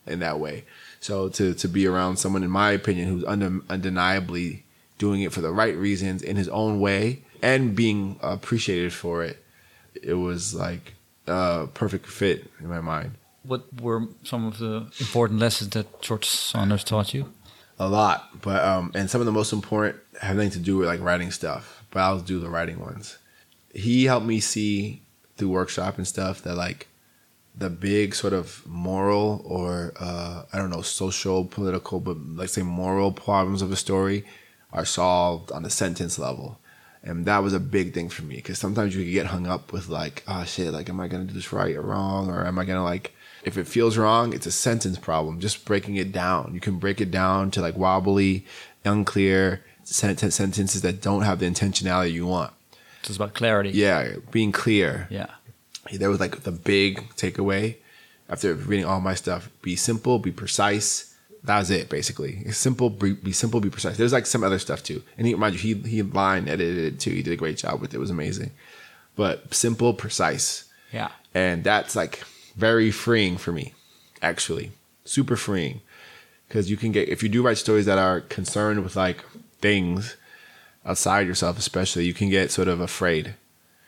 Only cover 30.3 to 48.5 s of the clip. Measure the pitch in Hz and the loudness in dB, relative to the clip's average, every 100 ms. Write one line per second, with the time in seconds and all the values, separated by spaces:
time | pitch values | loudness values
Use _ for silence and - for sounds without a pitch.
30.3 | 87 - 98 95 85 - - 95 - 98 | -10 -8 -6 -4 -4 -6 -4 -4 -2 0
31.3 | 92 92 - 98 90 - 92 92 82 71 | 0 0 -2 -2 -2 -4 -6 -4 -8 -8
32.3 | 80 95 - 90 87 92 95 98 95 - | -8 -4 -4 -2 -2 0 2 2 0 0
33.3 | 98 92 98 95 95 - 95 95 101 - | 2 2 0 -2 -2 0 2 2 0 -4
34.3 | - - _ _ - 80 - 90 90 87 | -18 -20 _ _ -4 -2 2 4 4 4
35.3 | 85 95 80 82 - 95 87 87 - 65 | 0 -6 -8 -4 -2 -2 -2 -4 -4 -4
36.3 | 64 67 - _ - - - - 85 87 | -6 -10 -14 _ -20 -20 -16 -8 -2 2
37.3 | 104 98 95 92 101 90 87 85 - 78 | 4 4 0 0 0 0 -2 -6 -8 -10
38.3 | 65 - 92 98 110 104 95 87 95 82 | -12 -10 -6 -2 0 0 -2 0 0 0
39.3 | 92 87 90 - 87 82 80 78 - - | -2 -2 -4 -6 -10 -6 -6 -6 -8 -8
40.3 | 92 85 - 87 78 - 92 90 90 92 | -6 -6 -4 -4 -4 -6 -6 -6 -6 -6
41.3 | 98 - 101 95 76 98 98 98 98 95 | -8 -6 -6 -4 -6 -4 -4 -2 -2 -2
42.3 | 87 90 92 92 92 90 92 - - - | -4 -2 -2 -2 -2 -2 -4 -8 -16 -20
43.3 | - - 95 85 117 117 110 110 113 120 | -10 -6 -6 -2 2 4 4 4 4 2
44.3 | 127 87 - 123 117 98 90 - 80 78 | -2 -4 -2 0 0 -2 -4 -2 -2 -2
45.3 | 85 101 - - 101 101 98 95 95 90 | -4 -4 -4 0 -2 0 -4 -2 -2 0
46.3 | 90 - 87 - 92 98 98 98 92 92 | 0 -2 -4 -4 0 0 0 0 2 2
47.3 | 95 95 98 85 85 92 95 95 98 98 | 4 2 0 -2 2 2 4 4 6 6
48.3 | 95 - | 2 -4